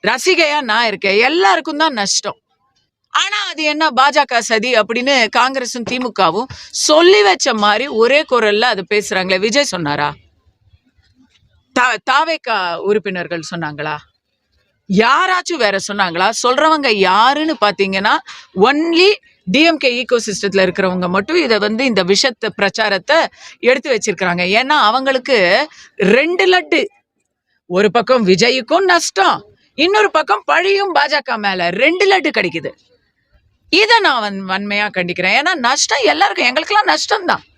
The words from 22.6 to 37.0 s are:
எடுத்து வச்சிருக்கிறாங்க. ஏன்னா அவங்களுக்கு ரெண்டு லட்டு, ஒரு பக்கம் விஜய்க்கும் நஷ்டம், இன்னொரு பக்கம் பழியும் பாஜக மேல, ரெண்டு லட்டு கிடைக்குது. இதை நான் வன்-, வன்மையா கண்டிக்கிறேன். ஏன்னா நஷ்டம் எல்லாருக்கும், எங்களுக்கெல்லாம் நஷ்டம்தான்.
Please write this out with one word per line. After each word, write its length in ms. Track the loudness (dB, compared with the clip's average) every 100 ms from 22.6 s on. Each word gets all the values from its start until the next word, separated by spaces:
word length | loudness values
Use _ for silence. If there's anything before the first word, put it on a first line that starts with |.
| -4 -2 -2 -2 0 0 0 _ -20 -2
எடுத்து 300 | 0 0 0
வச்சிருக்கிறாங்க. 520 | -2 -2 -4 -2 -2 0 0
ஏன்னா 180 | 2 2 2
அவங்களுக்கு 480 | 2 0 -2 0 2 4 2 0 -8 -20 _
ரெண்டு 480 | 2 2 2 0 2
லட்டு, 360 | 2 2 -2 -2 _ _ _ _ _ _ _ _
ஒரு 220 | 0 2
பக்கம் 360 | 2 2 2 4
விஜய்க்கும் 600 | 2 2 0 0 0 2
நஷ்டம், 440 | 2 0 0 0 0 -6 _ _ -2
இன்னொரு 340 | 0 2 2
பக்கம் 320 | 0 -2 -4 0
பழியும் 500 | 0 2 0 0 0
பாஜக 420 | 0 -2 -4 -4
மேல, 320 | -4 -2 -2 0
ரெண்டு 220 | 0 2 0
லட்டு 240 | 2 0 -2
கிடைக்குது. 340 | -4 -6 -10 -14 _ _ _ _ _ _ _ _ _
இதை 260 | 0 4 2
நான் 220 | 2 0
வன்-, 220 | -4 -6 -6
வன்மையா 400 | -6 -4 -4 -4 -4
கண்டிக்கிறேன். 380 | -6 -2 0 0
ஏன்னா 140 | 0 -2 0
நஷ்டம் 380 | 0 -2 0 0
எல்லாருக்கும், 440 | 2 0 0 -2
எங்களுக்கெல்லாம் 420 | -2 0 0 2
நஷ்டம்தான். 500 | -2